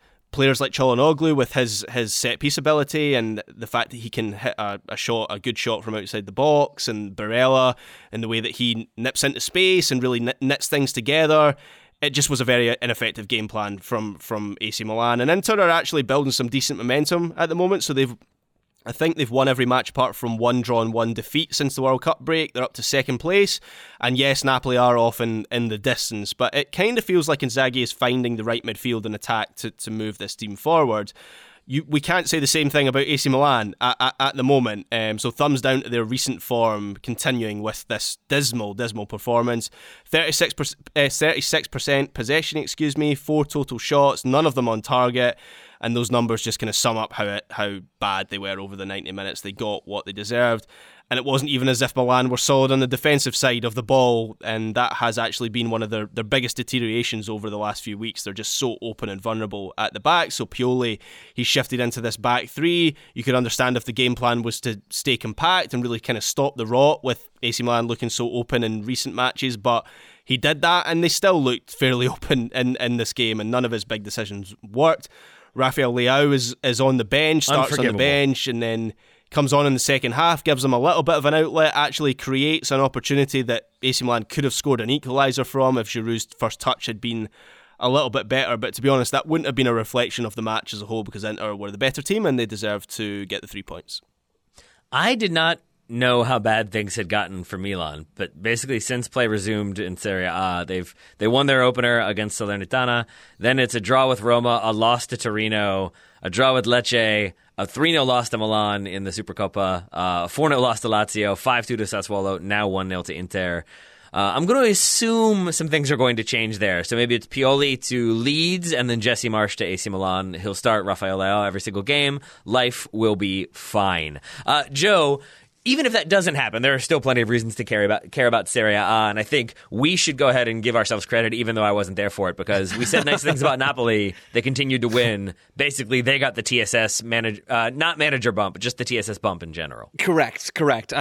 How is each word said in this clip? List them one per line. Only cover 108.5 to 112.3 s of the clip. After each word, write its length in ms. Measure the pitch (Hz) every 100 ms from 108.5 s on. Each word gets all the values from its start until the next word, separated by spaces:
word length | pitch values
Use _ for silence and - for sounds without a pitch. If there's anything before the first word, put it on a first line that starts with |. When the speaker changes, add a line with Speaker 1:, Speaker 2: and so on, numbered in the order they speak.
| 107 104 101 98
Speaker 2:
in 180 | 95
the 60 | 98
Supercoppa, 760 | 92 107 92 98 104 95 90
uh, 400 | 90 - 90 87
a 40 | 87
four 220 | - 156
nil 100 | 135
loss 200 | 123 107
to 80 | 117
Lazio, 480 | 107 107 107 104 98
five 300 | - 123 113
two 120 | 117
to 60 |
Sassuolo, 540 | 101 104 92 101 98